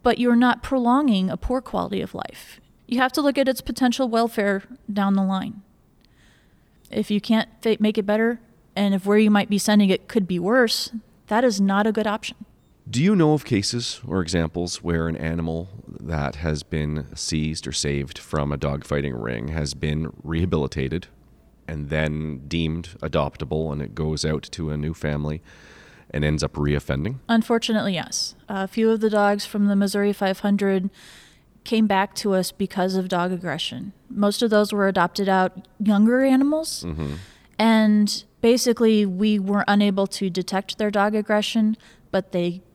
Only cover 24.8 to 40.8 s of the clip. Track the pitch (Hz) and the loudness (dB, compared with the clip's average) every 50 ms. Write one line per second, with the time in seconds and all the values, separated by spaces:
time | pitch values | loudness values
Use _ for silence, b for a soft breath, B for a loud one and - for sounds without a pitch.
24.8 | 73 78 82 - - 76 73 73 73 76 76 82 B B B B B B B B | -4 -6 -6 -6 -4 -4 -4 -4 -4 -4 -6 -8 B B B B B B B B
25.8 | B B B B B B - 73 76 76 78 76 78 69 - 73 73 71 71 73 | B B B B B B -4 -2 0 0 0 0 -2 -4 -2 -2 0 0 0 0
26.8 | - - 71 67 76 107 135 131 - - 226 226 220 - 240 226 - - 226 214 | 0 -2 -4 -2 -2 -4 -6 -8 -4 0 0 0 2 0 -2 -2 0 0 -2 -2
27.8 | - 202 185 160 - - - - - - - - _ - 208 196 190 196 - 233 | 0 -2 -4 -4 -6 -8 -8 -8 -8 -8 -10 -16 _ -10 -6 -6 -6 -4 -2 2
28.8 | 220 220 226 214 220 220 208 208 202 202 208 202 - - - 208 202 202 202 196 | 2 2 2 2 0 0 2 4 2 2 2 0 -4 -6 -2 0 2 2 2 2
29.8 | 202 196 196 202 202 202 202 - 202 190 190 - - 202 202 202 202 196 190 190 | 2 0 0 0 0 0 0 0 -2 -2 -2 0 0 0 2 2 2 2 2 2
30.8 | 185 196 B B B B B B B B B B B B _ _ _ - 233 220 | 0 -4 B B B B B B B B B B B B _ _ _ -2 2 2
31.8 | 220 208 196 190 196 202 - - - 208 190 185 180 - - - 196 190 - 196 | 2 4 2 2 0 0 -4 -4 0 2 2 2 0 -2 -4 -4 -6 -4 0 -2
32.8 | 180 190 190 190 185 185 185 175 175 180 185 175 180 170 135 170 - - - 123 | 0 0 0 -2 -2 -2 -2 -2 0 -2 -2 -4 -4 -6 -6 -4 -6 -8 -8 -8
33.8 | - 202 - _ _ _ - 202 202 202 208 - 240 226 214 208 208 202 214 202 | -10 -12 -14 _ _ _ -2 0 2 2 2 2 0 4 4 4 4 2 0 2
34.8 | 196 196 185 196 170 180 - - 202 190 190 190 185 185 - 185 - _ _ _ | 2 2 4 2 0 0 0 -2 0 2 4 4 2 0 -2 -8 -20 _ _ _
35.8 | 208 214 208 202 214 226 247 254 269 269 262 262 277 285 302 311 320 320 - - | 2 2 4 6 6 6 6 4 4 4 4 4 4 2 0 0 -2 -6 -8 -8
36.8 | - 87 76 80 78 71 73 85 95 B B B B B _ - 214 226 226 220 | -6 -6 -4 -4 -4 -6 -6 -8 -12 B B B B B _ 0 2 4 4 4
37.8 | 220 214 214 214 208 202 - - - _ _ _ - 233 247 247 - 247 226 - | 4 4 4 4 4 2 -2 -8 -10 _ _ _ 4 4 4 4 2 0 2 4
38.8 | 233 220 220 208 208 196 180 180 214 214 214 208 190 190 202 202 - - 202 202 | 4 4 4 4 2 0 0 0 0 2 2 0 0 0 0 0 2 2 4 4
39.8 | 208 208 196 196 196 196 - - 196 190 170 185 180 - 196 190 202 - - - | 4 2 2 0 -2 -2 -2 -4 -4 -4 -2 -4 -4 -2 -4 -4 -4 -6 -6 -4